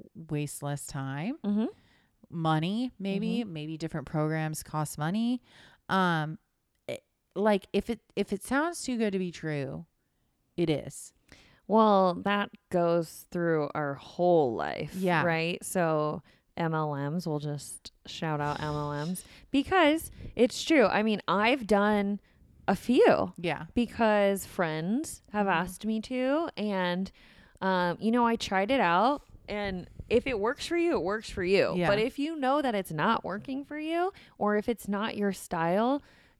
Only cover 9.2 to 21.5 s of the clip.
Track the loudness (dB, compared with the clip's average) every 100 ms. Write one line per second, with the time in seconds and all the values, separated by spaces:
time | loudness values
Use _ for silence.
9.2 | -4 -6 -6 -4 -4 -8 -14 _ _ _
10.2 | _ _ _ -2 0 0 -4 -14 -18 -20
11.2 | _ -20 -20 _ 2 4 6 6 4 2
12.2 | 0 0 -2 -8 _ 0 4 2 0 -8
13.2 | -10 -2 0 2 0 -2 -4 -6 -10 0
14.2 | 4 6 6 2 -2 -4 -6 -2 0 2
15.2 | 2 2 0 -4 -4 0 2 2 0 -4
16.2 | -10 _ _ -4 -2 0 -2 -4 -4 -4
17.2 | -4 -4 -4 -8 -10 -14 -18 -20 -18 -8
18.2 | -4 -2 -2 -4 -4 -4 -4 -4 -6 -8
19.2 | -12 -20 -4 -2 2 4 4 2 -4 -14
20.2 | -8 0 0 0 2 4 6 4 0 0
21.2 | 0 2 2